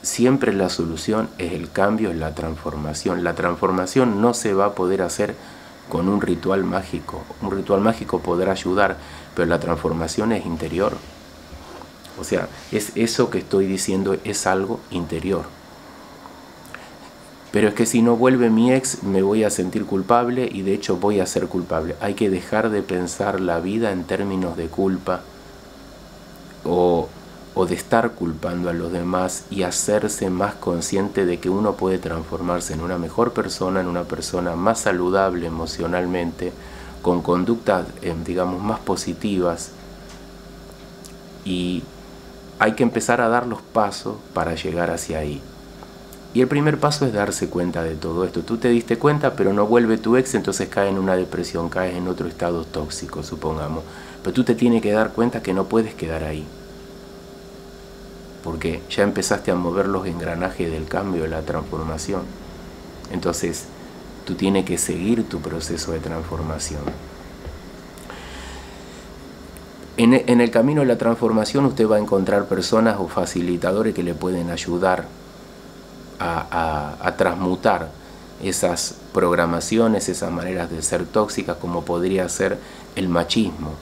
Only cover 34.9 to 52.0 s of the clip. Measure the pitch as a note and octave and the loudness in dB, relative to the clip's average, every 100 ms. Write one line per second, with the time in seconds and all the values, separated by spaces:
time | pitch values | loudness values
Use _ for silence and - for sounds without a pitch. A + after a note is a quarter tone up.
34.9 | F#2 F2+ F#2+ G2 F2 E2+ D#2+ E2 - E2 | 2 2 4 2 0 -2 -4 -6 -4 -2
35.9 | F2+ F2+ F2+ E2+ D#2+ F2+ - - - - | 0 0 0 -2 -4 -8 -8 -16 -14 -14
36.9 | - - F2 D#2+ F2 F#2 A#2 - F#2 E2+ | -4 2 2 2 2 2 0 2 2 0
37.9 | - F#2 E2 E2 F2+ F2+ F2+ G#2 A2 - | -6 -6 -4 -2 0 0 0 -2 -4 -2
38.9 | F2+ - E2+ G#2+ F#2+ F2 E2+ - - - | -2 -2 -4 -2 2 2 0 -6 -14 -18
39.9 | - - - - - - - - - - | -16 -16 -16 -18 -18 -18 -18 -18 -18 -18
40.9 | - - - - - G2 F2+ F2+ F2+ - | -18 -18 -18 -18 -12 -4 -2 0 -2 -6
41.9 | - - - - - - - A2+ A2 A#2+ | -16 -18 -18 -18 -18 -18 2 2 4 2
42.9 | A2+ A2 A#2+ A#2 A#2+ A#2+ G#2 - A2+ G#2 | 2 2 4 4 2 0 -6 -2 0 0
43.9 | G2+ G#2+ G#2+ - F2+ E2 E2 - E2 E2+ | 0 -6 -8 -4 -2 0 -2 -2 0 0
44.9 | E2+ - D#2+ D2+ C#2+ - - - - - | -2 -4 -4 -4 -6 -10 -18 -18 -18 -18
45.9 | - - - - A#2 B2 C#3+ D3+ D3+ D3 | -18 -18 -18 -2 4 4 4 4 4 2
46.9 | D3 C3+ G#2 G2+ - F2 F2+ F2+ E2+ E2 | 2 2 2 0 0 -2 0 0 0 -2
47.9 | D#2 E2+ E2 F#2 F#2 - A2+ B2 A#2+ A#2 | -2 -4 0 0 -2 -2 0 4 4 4
48.9 | A2+ C#3+ D3 C#3 - G2 G2+ G#2+ A#2 A2+ | 2 4 4 2 2 2 4 6 6 6
49.9 | A2 A2 B2 C3 G#2+ F#2+ F#2+ F#2+ - G2 | 2 4 4 4 0 0 -2 -2 2 2
50.9 | G2 F#2+ F#2 F2+ F2 E2+ F2 E2+ F#2 F#2 | 2 2 2 2 -2 -4 -2 -2 -2 -2
51.9 | F2 | -2